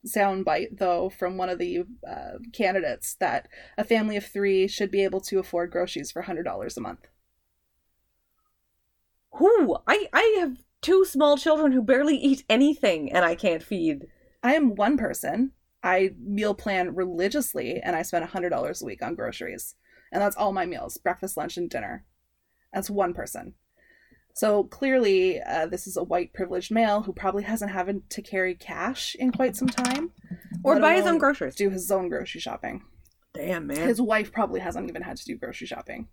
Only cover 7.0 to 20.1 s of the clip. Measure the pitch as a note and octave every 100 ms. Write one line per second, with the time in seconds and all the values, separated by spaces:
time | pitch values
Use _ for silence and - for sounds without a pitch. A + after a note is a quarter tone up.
7 | _ _ _ _ _ _ _ _ _ _
8 | _ _ _ _ _ _ _ _ _ _
9 | _ _ _ - F4+ A#4 B3+ - - G#4
10 | G4+ B4+ A4+ G#4 E4 B3+ _ _ - F#4+
11 | F#4+ C4+ D4 C#4+ D#4+ D#4 D4+ B3+ A3 C4
12 | D4 C#4+ C#4 C4+ - A3 C#4+ D4 G#3+ D#3+
13 | C#3+ F3+ E3+ E3+ G3 E3 - G3 E3 C#3+
14 | - _ _ _ A#3+ D#4 C4+ G3+ G#3 C#4
15 | A3+ - - F#3+ C4+ _ _ _ F3+ F#3
16 | F#3+ - G3 G3+ G#3 G#3 G#3+ F#3+ F3+ E3+
17 | F#3 E3+ G3 C#4+ B3 - B2 E3+ - E3+
18 | E3 F3 E3 G3 F3 C3+ C#3+ E3+ A#2 G2
19 | - E3+ A#2 - - - - - _ _
20 | _